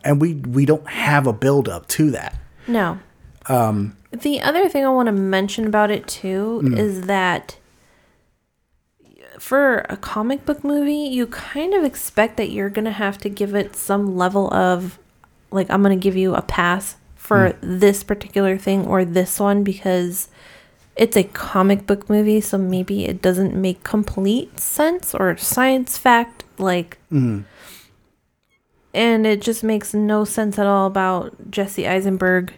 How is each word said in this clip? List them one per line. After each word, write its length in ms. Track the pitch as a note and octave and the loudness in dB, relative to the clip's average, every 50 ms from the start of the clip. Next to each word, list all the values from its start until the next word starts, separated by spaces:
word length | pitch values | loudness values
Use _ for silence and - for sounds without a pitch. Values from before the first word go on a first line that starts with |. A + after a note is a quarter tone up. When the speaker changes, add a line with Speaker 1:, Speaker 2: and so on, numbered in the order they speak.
| - | 0
Speaker 1:
and 160 | C#3+ D3 C#3+ | 2 2 4
we, 120 | D#3 E3+ D#3+ | 2 0 0
we 300 | C#3+ B2+ B2 A#2+ C#3 C#3 | -4 -6 0 2 2 4
don't 220 | C3+ D#3 D3+ - - | 4 2 2 0 -8
have 380 | - A3 A#3 D3 D3 C#3+ C3+ | -8 -2 0 2 2 4 4
a 60 | C3 G#2+ | 2 0
build 340 | G2+ C3 C3+ C#3 C#3+ B2 A2 | 2 2 4 4 4 2 0
up 180 | F2 E2+ - - | -6 -8 -8 -6
to 200 | - - D#3 D3+ | -2 2 2 2
that. 240 | A#2 - - - - - - - - - - | 0 -2 -6 -10 -12 -12 -14 -16 -20 -14 -6
Speaker 2:
No. 320 | - A#3 A3 F#3+ E3+ - F#3+ - _ _ _ - - - - - - | -2 0 0 0 -2 -4 -8 -12 _ _ _ -20 -20 -20 -16 -4 0
Speaker 1:
Um, 460 | C3 B2 A#2 A2 G#2+ G#2 G2+ G#2+ - - _ _ | 2 2 2 2 0 -2 -2 -4 -8 -14 _ _
Speaker 2:
The 300 | - A#3 - D4 C#4+ - | -14 -6 -4 -4 -2 0
other 260 | - C#4+ D4+ F4 G4 E4+ | 0 0 2 2 2 2
thing 160 | - C#4+ C4+ | 2 2 2
I 40 | C4+ | 2
wanna 220 | C4 B3+ A#3+ A3+ | 2 2 2 2
mention 540 | G#3 G3 F#3+ F#3+ F#3+ F#3+ G3 G3 - A3+ A3 | 2 0 0 0 0 0 0 -2 -4 -4 -2
about 240 | G#3+ G#3+ G#3+ G#3+ G#3 | 0 2 2 2 2
it 160 | G#3 - - | 0 -4 -6
too 540 | - - - - F#3+ F#3+ F#3+ G#3 A3 A#3 A3+ D3+ | -10 -12 -8 -6 -4 -4 -2 -2 -4 -2 0 0
Speaker 1:
Mm. 140 | C3 A#2+ | 0 2
Speaker 2:
is 240 | G3+ G#3+ G#3 F#3+ F#3 | 2 0 -2 -2 -4
that 560 | F3+ F#3+ G3+ F#3+ F#3 F3+ F3 - - - - - _ _ _ _ _ _ _ _ _ _ _ _ _ _ _ _ _ _ _ _ _ _ _ _ _ _ _ _ _ _ G1+ _ C2 B1 C2 - | -2 -2 0 0 2 0 0 -2 -6 -12 -20 -20 _ _ _ _ _ _ _ _ _ _ _ _ _ _ _ _ _ _ _ _ _ _ _ _ _ _ _ _ _ _ -20 _ -20 -20 -20 -18
for 460 | - - B3+ C#4 C#4+ C4+ A#3 - - - | -4 0 2 4 4 4 2 2 -2 -6
a 80 | - | -8
comic 480 | - - - - G#3+ G#3+ A#3+ C#4 C#4+ - | -10 -8 -8 -4 -4 -2 -2 -2 -2 -2
book 180 | - D4 - - | -4 -4 -2 -2
movie, 300 | C#4+ D4 D4 C#4+ C#4+ D4 | -2 0 0 0 0 0
you 320 | D4 D4 C#4 B3+ B3 A#3+ | -2 -4 -4 -2 -2 -2
kind 460 | A#3 - - - - - C#4 D#4+ F#4 G4+ | -4 -6 -12 -14 -10 -6 -4 -2 0 0
of 100 | G4 D#4 | 2 0
expect 540 | C4 - - - - - G#3 G#3+ A3+ A3+ | 0 -2 -6 -12 -2 0 0 0 0 0
that 120 | - G#3 - | -4 -4 -4
you're 200 | - G#3 G3 G3+ | -4 -4 -6 -4
gonna 220 | G3+ A3 G#3+ A3+ | -4 -4 -4 -4
have 260 | G3+ G3+ G#3 G3 G3+ G3 | -4 -4 -4 -4 -4 -6
to 100 | - G#3 | -8 -8
give 240 | G3+ - G#3 G3+ G3+ | -4 -4 -4 -2 0
it 200 | G#3 G3 G3+ - | -2 -2 -4 -8
some 400 | - - - G3 G3+ G3+ G3 F#3 | -10 -4 -2 0 0 0 -2 0
level 340 | F3+ F3+ F#3 G3+ G3+ G3 - - | 0 0 0 2 0 0 0 0
of, 440 | F#3+ F#3 F3+ F3+ F3+ F#3 F3+ - - _ _ _ _ - _ _ _ _ _ | 2 2 2 2 0 -2 -8 -12 -16 _ _ _ _ -20 _ _ _ _ _
like, 180 | G3+ G3 F#3 - | -4 -2 -2 0
"I'm 120 | - G3 G3+ | 2 4 4
gonna 120 | G3 G3 | 4 4
give 200 | F#3 F#3+ G3 F#3 | 2 0 0 0
you 180 | F#3 F#3+ F#3 - | 2 0 0 0
a 60 | - | -2
pass 540 | - - - - F3 F3 F3+ F#3+ F#3+ - - - _ _ - | -2 -2 -2 0 0 0 0 -2 -4 -10 -14 -16 _ _ -20
for 340 | - - - G#3+ G3 F#3+ F3+ - - | -20 -2 2 4 4 4 4 2 -4
Speaker 1:
Mm. 180 | - F3 F#3 F#3 | -6 -6 2 4
Speaker 2:
this 240 | G#3 G3+ G3+ G3 - | 6 4 4 2 -4
particular 540 | - G#3 G#3 - - - G3+ G3 F#3+ F#3+ | -6 -6 -6 -6 -4 -2 0 2 2 0
thing 280 | F#3+ - G3 G3 G3 - | 0 -2 0 0 0 0
or 180 | - - F#3 F#3 | 0 2 2 0
this 340 | E3+ E3+ F#3 F3+ - - - | 2 2 0 0 0 -2 0
one," 240 | G3+ G3+ G3+ G3+ G3+ | 2 2 2 2 0
because 640 | G3 F#3+ - - F#3+ F#3 F3+ F3 F3 F3+ F#3+ - - _ - - - - - _ _ _ _ _ _ _ | 0 -2 -2 -2 0 0 0 0 -2 -4 -8 -10 -10 _ -20 -20 -20 -20 -20 _ _ _ _ _ _ _
it's 200 | - A3+ A3+ - | 2 2 4 4
a 80 | G#3+ F3+ | 2 2
comic 640 | F#3+ - - - - - F#3+ F#3 G3 G3+ G3 G3 | 2 -4 -10 -10 -2 2 2 4 4 4 2 2
book 240 | - G3+ G3 - - | -2 -2 -2 0 0
movie, 320 | G#3 G#3+ G#3+ G#3+ G#3+ G#3+ | 2 2 4 4 2 2
so 160 | G#3 - - | 2 0 -2
maybe 480 | G3 F#3+ F#3 F#3 F#3 F#3 - G3 G3+ F2+ | -2 0 0 -2 -2 -2 -2 -4 -4 -2
it 160 | - - F#3+ | -4 -4 0
doesn't 340 | - F#3 F3+ F3+ G3 F3+ - | 0 0 2 2 0 0 0
make 280 | F#3+ F#3+ F#3 F3+ - _ | 0 0 -2 -2 -4 _
complete 760 | - - G#3+ G3+ - - G3 F#3+ G3 A3 B3+ - - - - | -2 -2 0 0 -2 -2 -2 0 0 0 0 -2 -6 -8 -8
sense 540 | - - - - D4+ D#4+ F4 F4+ - - - | -6 -4 0 0 2 2 0 -2 -6 -6 -2
or 240 | - F#3+ F3+ E3+ | 0 0 0 0
science 600 | - - - - B3+ B3+ C4+ C4 C4 B3+ - - | -2 -4 -4 0 2 2 2 2 0 0 -4 -8
fact, 460 | - - B3+ A#3+ A#3 A#3+ A#3+ - - - _ _ | 0 2 4 4 4 2 -2 -8 -20 -20 _ _
like, 400 | - F#3+ F#3+ F3+ F3+ E3+ F3 - - _ _ D#3+ | -4 -2 0 0 0 -2 -6 -14 -20 _ _ 0
Speaker 1:
Mm-hmm. 280 | C#3 B2+ A#2+ G#2+ G2+ G2+ - - - - - - - - _ _ _ _ _ _ _ _ _ _ _ _ _ _ _ _ _ _ _ _ _ - | 0 2 2 0 -4 -8 -12 -20 -20 -20 -20 -20 -20 -20 _ _ _ _ _ _ _ _ _ _ _ _ _ _ _ _ _ _ _ _ _ -2
Speaker 2:
and 340 | F#3+ A3+ A#3 A3+ A3 A3 | 2 2 4 4 4 4
it 140 | A3 G#3 G#3 | 2 2 0
just 220 | G#3 A#3 A3 A3 A3 | 0 -4 -4 -2 -2
makes 300 | A3 A3 G#3 - - - | -2 -2 -2 -4 -4 -2
no 320 | G#3 G#3+ G#3 G#3+ G#3+ G#3 | -2 0 2 2 0 0
sense 320 | G#3 - A3+ G#3+ G#3 G3+ | -2 -2 -2 -2 -2 0
at 80 | G#3+ G3+ | 0 2
all 220 | G3+ G3+ G3 F#3+ | 2 4 2 2
about 640 | F#3+ G3 G3 F#3 F#3 F#3 F3 - - - - - - | 2 0 0 0 0 -2 -2 -4 -8 -12 -18 -18 -8
Jesse 360 | - G#3 G3 G3 - - - | -4 -4 -4 -4 -4 -6 -4
Eisenberg 640 | - F#3 F#3+ G3 G3 F#3+ F#3 F#3+ F#3 F#3 F#3 F3+ F#3+ - | -2 -2 0 0 0 -2 0 2 2 2 2 0 -4 -10